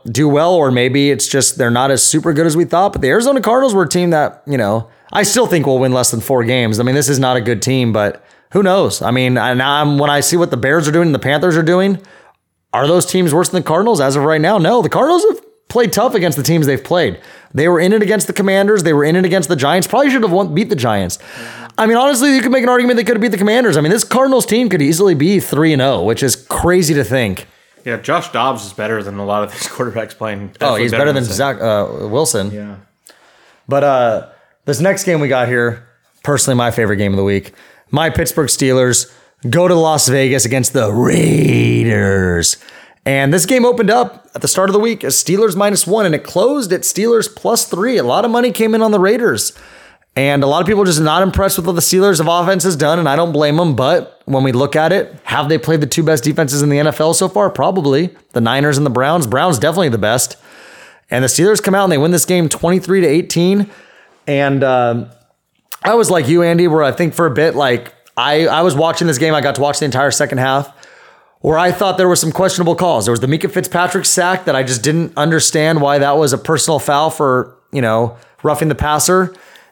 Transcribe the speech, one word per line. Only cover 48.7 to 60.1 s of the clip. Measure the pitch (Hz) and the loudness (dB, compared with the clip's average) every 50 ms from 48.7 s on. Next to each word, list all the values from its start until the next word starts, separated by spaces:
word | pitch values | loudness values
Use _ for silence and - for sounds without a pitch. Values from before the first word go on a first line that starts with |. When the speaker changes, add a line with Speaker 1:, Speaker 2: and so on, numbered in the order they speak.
| 220 | 0
Speaker 1:
in | 226 | 2
on | 220 220 | 2 2
the | 208 202 | 2 2
Raiders. | 180 196 220 254 240 202 131 101 - - - - - - - - - - - _ _ _ - | 2 2 2 2 0 0 -2 -2 -4 -8 -10 -14 -20 -20 -20 -20 -20 -20 -20 _ _ _ -4
And | 131 135 139 143 143 143 | -2 0 0 2 2 2
a | 139 | 2
lot | 143 165 | 0 0
of | 180 175 | 0 0
people | 220 202 202 | 0 0 2
just | 185 165 147 | 2 2 0
not | 160 156 151 175 190 | 0 0 2 2 0
impressed | 190 - 196 196 196 190 - | 0 0 0 0 0 -2 -2
with | 165 | -4
what | 175 180 | -2 -2
the | 170 | -2
Steelers | - - - 190 190 202 190 156 | 0 0 2 2 4 2 2 2
of | 160 156 | 0 0
offense | 170 175 175 175 196 185 165 | 0 0 2 0 0 0 0
has | 190 180 | -2 -2
done, | 139 156 147 160 175 | 0 0 0 0 0
and | 170 143 | 0 0
I | 135 | 0
don't | 156 170 175 156 | 0 0 0 0
blame | 143 151 147 147 160 | 0 0 2 2 2
them. | 175 170 139 | 0 0 0
But | 120 131 139 175 175 - - - _ _ | 0 0 2 0 0 -2 -4 -14 _ _
when | - 135 131 135 | -4 -2 0 0
we | 135 | 2
look | 120 123 139 139 - | 2 0 0 0 0
at | 156 156 160 180 | 0 2 2 2
it, | 196 156 - - - - | 0 -2 -4 -8 -16 -10
have | - 117 139 151 143 | -6 -4 -2 -2 0
they | 160 151 | -2 -2
played | 156 - 160 160 | 0 0 0 0
the | 147 123 | 0 -2
two | - - 165 | -2 -2 0
best | 151 160 143 - | 0 0 0 0
defenses | 147 147 - 160 135 135 143 | -2 0 0 -2 -2 0 0
in | 143 147 | 0 2
the | 143 143 | 2 2
N | 151 156 | 2 0
F | - - | 0 0
L | 156 160 165 | 0 0 0
so | 170 196 185 | 0 0 0
far? | - 208 208 185 | 0 0 0 0
Probably. | - - 135 170 190 190 156 143 135 143 170 180 - - _ _ | 0 0 0 0 0 0 0 0 0 0 0 -2 -6 -12 _ _
The | - 120 | -4 -2
Niners | 113 117 123 135 143 151 143 135 | 0 0 0 0 0 0 0 0
and | 147 | 0
the | 143 | 0
Browns. | 117 123 127 143 160 175 151 110 | 0 0 0 2 0 0 0 0
Browns | 107 131 160 185 165 110 | 0 0 0 0 0 0
definitely | 110 151 165 185 185 143 | 0 -2 0 0 0 0
the | 113 107 | 0 0
best. | 95 104 | 0 0